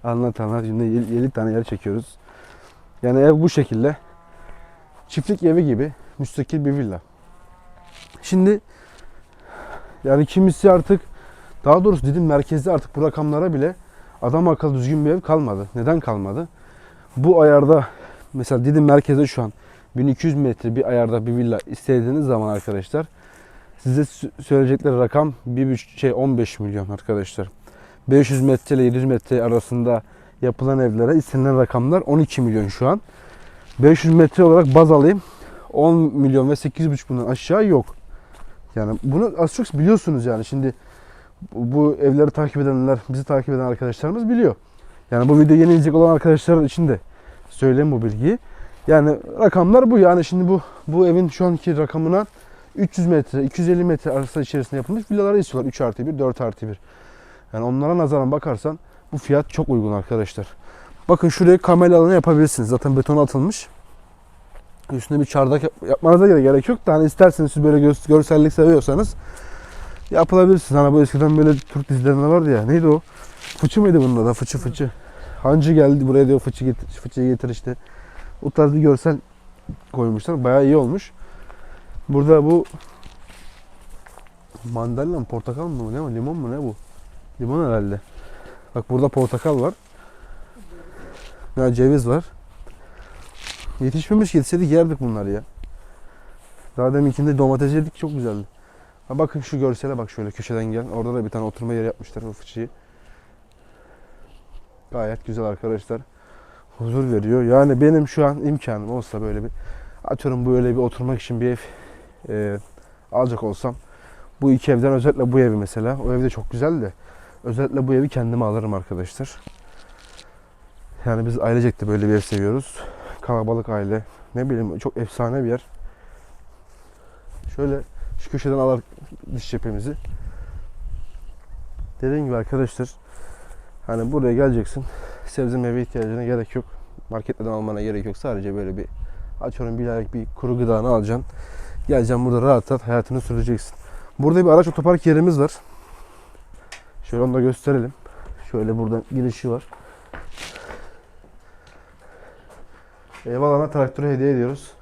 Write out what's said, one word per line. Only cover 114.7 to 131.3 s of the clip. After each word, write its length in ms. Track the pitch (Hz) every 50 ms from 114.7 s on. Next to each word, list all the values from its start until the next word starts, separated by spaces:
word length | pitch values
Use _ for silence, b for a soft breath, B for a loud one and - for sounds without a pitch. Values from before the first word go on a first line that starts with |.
evden 200 | 131 120 120 139
özellikle 400 | 135 131 120 151 - - 123 123
bu 80 | 123 131
evi 160 | 127 120 107
mesela. 420 | 104 101 98 - 113 107 120 139 139 110
O 80 | 123 123
ev 100 | 123 127
de 60 | 131
çok 220 | - 117 104 -
güzel 300 | - 117 135 156 170 151
de 120 | 113 95 - b b b b b b b b b -
özellikle 440 | 120 113 120 139 131 127 139 131
bu 60 | 127 135
evi 160 | 131 143 147
kendime 360 | - 127 117 117 117 120 120
alırım 280 | 107 104 113 110 107 101
arkadaşlar. 640 | 95 95 - 101 90 90 87 - - 135 131 - - - - - b b b b b b b b b b b b b b b b b b b b b b b _ - - - - - -
Yani 200 | 120 113 110 113
biz 140 | 117 117 120
ailecek 420 | - 117 117 123 120 120 - -
de 60 | 104
böyle 200 | 104 104 101 104
bir 60 | 107 107
ev 60 | 104
seviyoruz. 580 | 95 - 110 101 98 101 113 135 135 - - B B B B B B B B B
Kalabalık 480 | - - 120 113 110 110 117 117 110 -
aile. 340 | 110 104 101 98 107 110 110 b b b b b -
Ne 140 | 117 127 135
bileyim 300 | 131 113 117 101 78 95
çok 180 | - 135 -
efsane 460 | - 117 104 - - 120 117 123 139 127
bir 60 | 117
yer. 160 | 120 131 - - - - b b b b b b b b b b b b - - - _ - b b b b b b b b b b b b b - - - - -
Şöyle 240 | - 143 139 139 143 - - - b b b b -
şu 120 | - -
köşeden 260 | - 135 - 143 135
alalım 260 | 135 131 131 127 120 - _ - - - - - - - - -
dış 160 | 123 - -
cephemizi. 420 | - 117 - 117 107 101 104 135 151 - - B B B B B B B B B B B B B B - - - - - - - - - - -